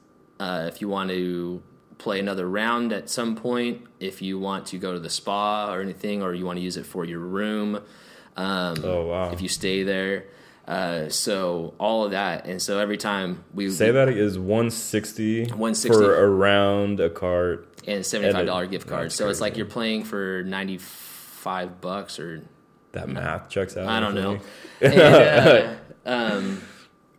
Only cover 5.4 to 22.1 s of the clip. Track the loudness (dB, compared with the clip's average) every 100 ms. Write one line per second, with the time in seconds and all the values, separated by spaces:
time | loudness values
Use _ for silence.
5.4 | 0 -2 -2 -4 -6 -6 -6 -4 -4 -4
6.4 | -4 -4 -6 -8 -8 -8 -8 -8 -6 -4
7.4 | -4 -2 -4 -6 -10 -20 -20 -20 -16 -6
8.4 | -4 -2 -2 -4 -2 -2 -2 -2 -4 -4
9.4 | -6 -4 -2 0 0 -2 -2 -4 -8 -20
10.4 | -20 -20 -6 -4 -2 -4 -4 -4 -2 0
11.4 | 0 -2 -6 -4 0 0 0 0 -2 -4
12.4 | -6 -6 -4 -2 -2 -2 -2 -2 -2 -6
13.4 | -10 -6 -4 2 4 6 4 4 0 0
14.4 | 0 2 2 -2 -4 -4 -4 -4 -2 0
15.4 | -2 -2 -2 0 6 6 8 8 6 6
16.4 | 6 6 4 2 0 0 0 0 0 0
17.4 | 0 -2 -8 -14 -6 -6 -4 0 2 2
18.4 | 0 -2 -4 -6 -6 -6 -6 -2 -2 0
19.4 | -4 -4 -6 -4 -2 -4 -4 -6 -4 -4
20.4 | -6 -6 -6 -8 -12 -16 -16 -18 -18 -10
21.4 | -6 -4 -6 -8 -8 -8 -8